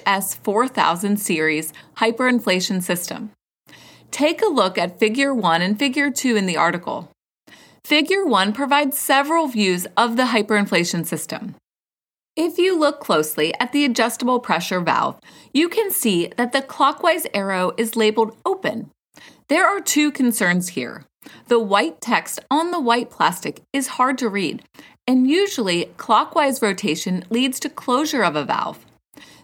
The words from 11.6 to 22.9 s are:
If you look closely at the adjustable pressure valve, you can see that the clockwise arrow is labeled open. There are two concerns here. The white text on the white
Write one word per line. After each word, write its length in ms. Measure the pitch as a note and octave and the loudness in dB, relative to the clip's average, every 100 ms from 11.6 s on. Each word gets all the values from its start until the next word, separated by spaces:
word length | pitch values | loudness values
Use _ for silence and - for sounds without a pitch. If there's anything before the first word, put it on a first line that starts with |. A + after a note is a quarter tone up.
| _ _ _ _ _ _ _ - | _ _ _ _ _ _ _ -4
If 220 | E4 E4+ | -2 2
you 180 | F#4 F4 | 2 4
look 220 | D4 D#4 | 2 0
closely 560 | - E3 D#3 - D#3 - | 0 2 2 0 -2 0
at 100 | B3 | -2
the 140 | C#4+ | 0
adjustable 560 | C#4+ A#3 A#3 - A#3+ B3 | 0 2 0 0 0 0
pressure 400 | - E3+ F3+ F#3 | 0 -2 0 -2
valve, 400 | E3+ A#2+ C3 - - - - | 0 0 0 -6 -18 -20 -4
you 160 | C4 E4+ | 0 2
can 240 | G#4+ G4+ | 0 -2
see 400 | - A#3 F3 E3+ - | 0 0 0 0 -2
that 140 | A#3+ | -2
the 120 | C4+ | -2
clockwise 640 | C4+ - C#4 D4 F4 E4+ - | -4 0 0 2 0 0 -2
arrow 380 | G3+ G3 F#3+ F#3 - | -4 -2 0 -2 -2
is 180 | A3+ | -4
labeled 420 | A3+ G#3+ G#3+ A3 - | 2 2 2 0 -2
open. 460 | F#4+ F#4+ - A3+ - _ _ - - _ _ | -6 -2 -2 -4 -10 _ _ -20 -20 _ _
There 160 | D#4+ | 2
are 160 | F4 G4+ | 2 0
two 300 | - D4 D4 | 0 0 0
concerns 600 | C#4+ B3 A3 F3+ F3+ F3+ | 2 0 2 0 0 -2
here. 340 | - B2 - - _ - - - | -6 -10 -12 -20 _ -20 -20 0
The 140 | A#3 | 0
white 400 | G#3 G3 D4+ - | 4 2 2 -4
text 400 | - F#3+ - - - | -2 -2 -2 -12 -2
on 220 | D4 E4+ | 0 0
the 80 | F4 | -2
white 280 | A#3+ | 0